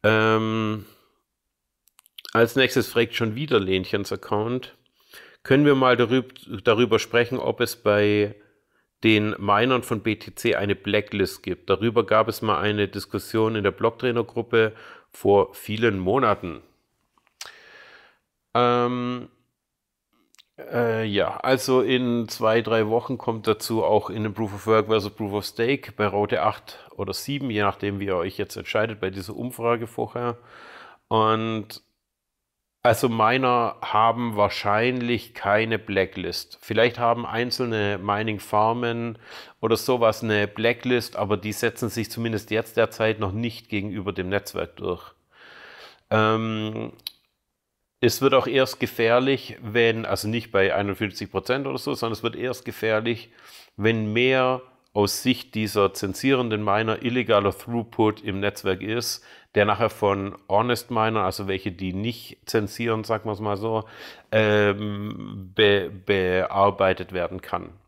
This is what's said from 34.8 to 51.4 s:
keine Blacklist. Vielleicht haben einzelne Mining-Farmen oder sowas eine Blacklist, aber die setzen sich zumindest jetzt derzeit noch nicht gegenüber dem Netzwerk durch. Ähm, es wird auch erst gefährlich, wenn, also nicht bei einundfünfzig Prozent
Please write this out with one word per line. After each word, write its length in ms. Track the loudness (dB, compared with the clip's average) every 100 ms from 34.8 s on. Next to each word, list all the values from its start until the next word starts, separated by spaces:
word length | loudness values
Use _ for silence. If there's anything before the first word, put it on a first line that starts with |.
| 2 0 -2 -4 -4
keine 440 | -6 0 2 2 -2
Blacklist. 800 | -2 0 0 -2 -8 -8 -12 -20
Vielleicht 360 | -4 2 2 2
haben 280 | 0 0 -2
einzelne 720 | -4 -4 -2 -2 0 -2 -2
Mining-Farmen 1160 | -2 -2 -2 -6 -2 2 2 2 -2 -4 -6 -10 -18 -20 -20 _
oder 160 | 0 0
sowas 460 | 2 4 4 2
eine 240 | 0 0 0
Blacklist, 680 | 0 -2 0 0 -2 -2 -6
aber 220 | -2 -2
die 160 | -4
setzen 360 | -4 -4 -2 -6
sich 200 | -4 -8
zumindest 420 | -4 -4 -4 -2
jetzt 260 | -4 -2 0
derzeit 420 | 0 0 -2 0
noch 120 | -4
nicht 380 | -4 -6 -8 _
gegenüber 420 | -6 -4 -6 -6
dem 180 | -6 -2
Netzwerk 460 | -4 -4 -8 -8 -8
durch. 360 | -8 -8 -10 _ _ _ -20 -20 -20 -20 -20 _ _
Ähm, 840 | 0 2 0 -2 -4 -6 -6 -10 -12 -18 _ _ _ _ _ _ _ _ _
es 200 | 0 2
wird 120 | 4
auch 140 | 4 2
erst 320 | 0 0 -2
gefährlich, 800 | -6 0 2 2 2 -2 -6 -14
wenn, 440 | -4 2 2 2 -2
also 240 | -4 -2
nicht 220 | -4 0
bei 220 | 2 4
einundfünfzig 580 | 2 -2 -2 -4 -6 -6
Prozent 360 | -6